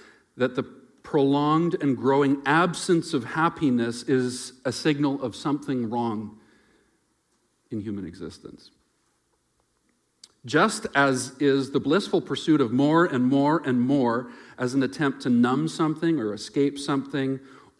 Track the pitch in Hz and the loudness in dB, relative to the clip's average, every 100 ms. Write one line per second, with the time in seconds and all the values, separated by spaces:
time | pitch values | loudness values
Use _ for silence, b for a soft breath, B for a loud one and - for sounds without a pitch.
0 | B B B - 123 127 120 - - _ | B B B -4 -2 -2 -8 -12 -20 _
1 | - 151 139 143 147 156 170 170 143 117 | -4 0 2 2 2 2 2 0 -2 0
2 | 123 139 143 139 135 156 180 160 - 170 | 2 2 2 0 2 2 2 0 0 0
3 | - 143 117 165 165 - 147 123 117 117 | 0 -4 -4 0 0 0 0 2 0 -4
4 | - 131 127 123 - - 131 - 160 143 | -2 0 0 -6 -12 -8 -8 -2 0 0
5 | 147 139 123 - 156 147 - 127 117 120 | 0 -2 -6 -6 -4 -4 -4 -4 -2 -2
6 | 117 107 107 b b b b b b b | -4 -4 -8 b b b b b b b
7 | _ _ _ _ _ _ _ 110 107 98 | _ _ _ _ _ _ _ -10 -8 -8
8 | 87 90 - - - - - _ _ _ | -10 -12 -14 -14 -20 -20 -20 _ _ _
9 | _ _ _ _ _ _ _ _ _ _ | _ _ _ _ _ _ _ _ _ _
10 | _ _ - _ 123 147 214 - - 143 | _ _ -20 _ 0 2 2 0 -2 2
11 | 139 127 120 - 143 135 131 139 135 180 | 2 2 -4 0 2 2 0 -2 2 0
12 | 196 180 - 139 - 151 120 123 143 165 | 2 -2 -2 -2 2 2 4 2 4 4
13 | 175 123 127 139 143 165 139 127 123 143 | 4 2 2 2 2 2 0 0 2 2
14 | 120 117 127 B B - 123 135 131 - | 2 0 -4 B B -6 -2 0 -2 0
15 | 139 131 135 120 123 135 156 - 156 156 | -2 -2 2 4 4 2 -2 0 -2 0
16 | 170 156 107 104 - 147 139 143 - 139 | 0 0 -2 -6 -4 0 0 0 -4 -4
17 | 135 143 135 131 B B B | -4 -4 -4 -4 B B B